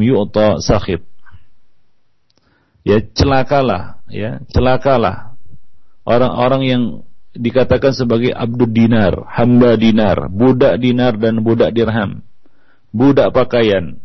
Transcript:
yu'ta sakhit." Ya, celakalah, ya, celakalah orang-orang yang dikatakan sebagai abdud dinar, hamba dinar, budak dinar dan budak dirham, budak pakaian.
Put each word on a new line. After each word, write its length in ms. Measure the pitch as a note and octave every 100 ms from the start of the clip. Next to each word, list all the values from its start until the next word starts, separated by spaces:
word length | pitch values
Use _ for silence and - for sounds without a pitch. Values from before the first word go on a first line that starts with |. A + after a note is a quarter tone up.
| A2
yu'ta 560 | A#2 G#2 G#2 G#2+ D#2+
sakhit." 400 | - G#2+ - F2 - - - - - - - - - _ _ _ _ _ _ _ _ _ -
Ya, 160 | G#2
celakalah, 960 | - - C#3 C3+ B2+ C#3+ C3 F2+ - - -
ya, 320 | G2+ G#2+ C3 C3+
celakalah 800 | - B2+ C3 C#3+ B2+ G2+ - - - - - - - - - -
orang-orang 560 | A#2 B2 F#2 B2 C3+ C3
yang 140 | B2 A#2 - - - -
dikatakan 640 | - A#2 C3 B2 B2+ C3+ C3
sebagai 320 | B2 A2+ B2
abdud 400 | - A#2 A#2+ A#2 A2+
dinar, 480 | A2+ A#2 G2 - -
hamba 480 | - A#2+ B2 B2
dinar, 560 | A2 A2 G#2+ G#2+ D#2 C#2
budak 480 | F#2+ B2+ B2+ C3+ F#2
dinar 380 | B2 B2 B2+ G#2+
dan 240 | A2+ A2+
budak 320 | A2 A#2 A#2 A2+
dirham, 480 | A2 A2 G2 - - - - - - - _ G#2+
budak 400 | C#3 C3+ G#2 C3
pakaian. 640 | B2 A#2+ A2+ G2 F2 E2